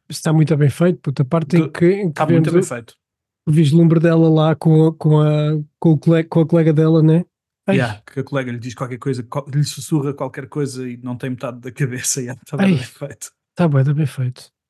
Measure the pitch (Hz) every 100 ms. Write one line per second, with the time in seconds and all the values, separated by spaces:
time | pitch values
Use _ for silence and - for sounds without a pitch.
0 | - - - 156 151 151 147 - 175 180
1 | - 131 131 165 156 170 156 - 175 196
2 | 196 147 156 170 156 170 185 123 113 _
3 | _ _ _ _ - 156 151 160 170 165
4 | 165 165 165 156 156 156 165 156 160 156
5 | 156 151 151 151 151 156 151 - 170 151
6 | - 165 160 170 160 170 160 151 160 160
7 | 156 160 180 _ _ _ - 190 123 101
8 | - - 131 139 127 120 123 113 131 123
9 | 143 127 117 147 - 139 143 - - 156
10 | 139 143 135 135 135 151 139 123 127 120
11 | 123 120 135 127 131 120 127 120 139 123
12 | 117 - 123 127 - 147 196 165 120 -
13 | 139 - - _ _ - 170 139 135 147
14 | 151 - 123 127 - _ -